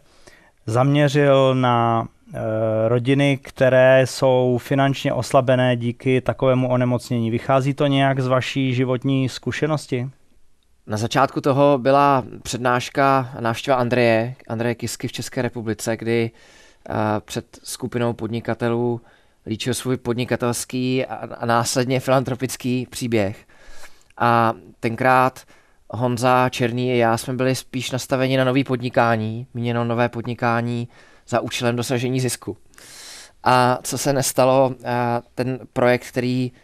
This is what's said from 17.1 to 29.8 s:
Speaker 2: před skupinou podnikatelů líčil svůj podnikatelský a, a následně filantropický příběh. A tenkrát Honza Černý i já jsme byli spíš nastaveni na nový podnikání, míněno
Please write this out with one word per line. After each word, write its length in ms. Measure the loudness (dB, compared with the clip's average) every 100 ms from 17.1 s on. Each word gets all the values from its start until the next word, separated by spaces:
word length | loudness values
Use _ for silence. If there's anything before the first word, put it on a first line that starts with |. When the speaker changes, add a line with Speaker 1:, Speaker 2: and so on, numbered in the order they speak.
| -2 -4
Speaker 2:
před 340 | -10 -10 -14
skupinou 500 | -14 -10 -6 -2 -2
podnikatelů 880 | -4 -6 -6 -6 -4 -2 0 -2 -4 -10 _ _ _ -8
líčil 280 | -6 -4
svůj 240 | -4 -4 -4
podnikatelský 1080 | -4 -4 -2 -2 -2 -4 -6 -4 -2 -2 -4
a, 100 | -8
a 300 | -12 -6 0
následně 540 | 0 0 0 0 0
filantropický 880 | 2 2 0 -4 -6 -6 -4 -4 -4
příběh. 580 | -8 -2 0 0 -4 -16 -20 -18 -16 -16 -18 _ -2
A 360 | 2 4 2 -2 -10 -8
tenkrát 600 | -6 0 2 4 2 -2 -14 -20 _ _ -12
Honza 580 | -4 -2 0 2 4 2
Černý 420 | 0 -2 -2 0
i 60 | 2
já 200 | 2 0
jsme 160 | -2
byli 220 | -2 -2 -2
spíš 360 | -6 -8 -6
nastaveni 460 | -6 -4 -2 0 2
na 60 |
nový 200 | 2 0
podnikání, 840 | 0 -2 -2 2 2 2 -2 -6 -10
míněno 300 | -6 -4 -2